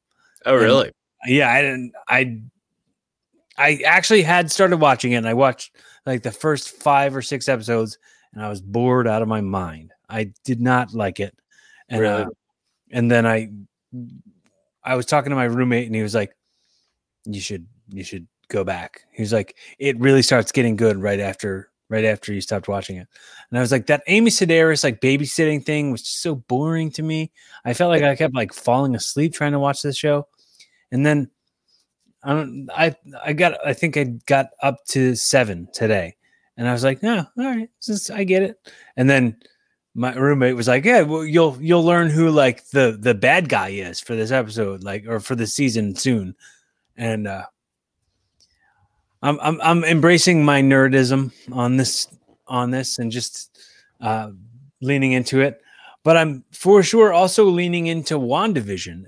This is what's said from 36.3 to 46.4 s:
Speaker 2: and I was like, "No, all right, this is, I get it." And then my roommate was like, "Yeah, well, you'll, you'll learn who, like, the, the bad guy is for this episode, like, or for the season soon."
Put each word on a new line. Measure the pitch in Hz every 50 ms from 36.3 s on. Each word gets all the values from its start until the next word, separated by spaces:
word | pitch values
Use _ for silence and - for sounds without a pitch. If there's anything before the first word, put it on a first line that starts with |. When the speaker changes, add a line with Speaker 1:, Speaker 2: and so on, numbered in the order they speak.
| _ _ _ _ _
Speaker 2:
and | - 120 123
I |
was | 123 117 131
like, | 135 135 135
"No, | 202 226 233 185 151 - - 240
all | 262
right, | 269 247 226 226 - _ _
this | - 233
is, | 208 196 - -
I | 220 208 196
get | 180 185 190
it." | 196 190 226 _ _ - - - - _ -
And | 127 127 135
then | 139 131 123 113 110 _ _ _ _ _ _ _ _ _ _ _ -
my | 117 123 127 123
roommate | 127 135 143 147 135 127 127 127
was | 120 110 123
like, | 123 135 147
"Yeah, | 233 247 214
well, | 156 147 156 156 156
you'll, | 156 151 170 165 151 127 127
you'll | 151 165 170 175 165
learn | 170 175 175 170 160
who, | 147 160 165 160
like, | 156 151 135 127 120 - _ -
the, | - 139 131 117 110 104
the | 110 127 113
bad | 98 120 127 156 185 170 127
guy | 127 101 95 98
is | 98 101 92 87 82 -
for | - - 117
this | 113 110 110
episode, | 131 131 113 107 107 113 107 98 95 92 95
like, | 101 98 107 104 113
or | 117 107
for | 104 - 131
the | 117 113
season | 104 - - 143 131 110 113 107 101 92
soon." | - - 131 123 110 95 92 92 _